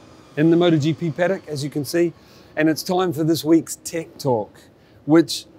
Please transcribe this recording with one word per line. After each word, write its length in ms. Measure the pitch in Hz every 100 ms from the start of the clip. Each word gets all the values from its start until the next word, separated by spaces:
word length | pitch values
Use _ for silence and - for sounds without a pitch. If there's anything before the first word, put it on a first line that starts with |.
| - - - -
in 140 | 160
the 80 | 170
Moto 180 | 175 160
G 160 | 151
P 180 | 156 170
paddock, 300 | 151 175 190 -
as 160 | 151
you 60 | 143
can 160 | 151 135
see. 260 | 170 175 - - - -
And 140 | - 156
it's 140 | 151
time 320 | - 185 185
for 100 | 143
this 220 | 160 165 147
week's 300 | 165 - -
Tech 420 | - 170 160 -
Talk, 420 | 139 117 101 - - _ _ _ -
which 400 | 160 160 - -